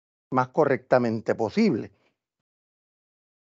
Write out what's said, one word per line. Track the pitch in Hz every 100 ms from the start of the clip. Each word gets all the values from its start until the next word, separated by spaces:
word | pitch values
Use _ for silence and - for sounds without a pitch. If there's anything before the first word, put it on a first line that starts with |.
| _ _ _
más | 127 127
correctamente | - 143 127 - 127 120 110 117 110
posible. | 107 202 220 110 - _ _ _ _ _ _ _ _ _ _ _ _ _ _ _ _